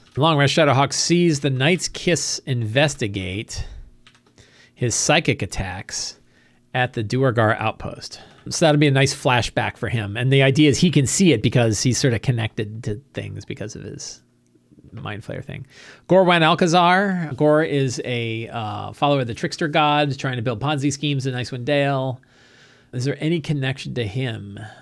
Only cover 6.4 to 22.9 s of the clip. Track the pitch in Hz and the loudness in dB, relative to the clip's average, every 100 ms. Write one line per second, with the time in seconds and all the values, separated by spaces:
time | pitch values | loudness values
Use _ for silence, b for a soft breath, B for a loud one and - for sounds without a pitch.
6.4 | b b _ 127 123 - 104 123 131 113 | b b _ -2 -2 -4 -4 0 2 2
7.4 | 110 113 110 - - - - - B B | 2 2 -4 -6 -10 -12 -14 -18 B B
8.4 | - - 165 147 151 135 135 - 143 123 | -10 2 4 6 6 4 2 0 2 2
9.4 | - - 107 - 110 117 101 107 131 135 | 0 -2 -4 -6 -4 -4 -4 -2 2 4
10.4 | 135 135 151 123 175 147 127 - 190 117 | 4 6 4 6 4 4 2 4 4 4
11.4 | 113 127 117 104 131 117 135 110 - 117 | 2 2 2 2 0 2 0 0 0 -2
12.4 | 110 - 104 110 113 107 - - 101 98 | -2 -6 -8 -8 -8 -10 -10 -12 -10 -10
13.4 | - - 107 - - - - - _ _ | -12 -10 -12 -12 -14 -14 -14 -18 _ _
14.4 | _ _ _ - - 110 104 104 - 90 | _ _ _ -20 -20 -14 -10 -10 -10 -12
15.4 | - - - B B B - 180 180 175 | -10 -14 -16 B B B 2 4 6 6
16.4 | 160 165 180 180 175 185 202 180 156 123 | 4 4 4 4 4 4 2 -2 -4 0
17.4 | 151 151 160 143 135 123 - 120 117 113 | 4 4 2 0 -2 -4 -4 -4 -4 -6
18.4 | 117 120 107 104 101 104 147 143 120 110 | -6 -8 -6 -8 -10 -2 2 2 0 -4
19.4 | 170 - 165 156 151 147 147 135 135 123 | -6 -4 -2 2 2 2 0 -2 -4 -4
20.4 | 120 110 143 147 143 139 147 139 131 123 | -4 -2 -2 -2 -2 -2 -2 -2 -4 -6
21.4 | 120 127 120 143 139 135 131 127 b b | -6 -6 -2 0 2 0 -2 -6 b b
22.4 | b b b b b | b b b b b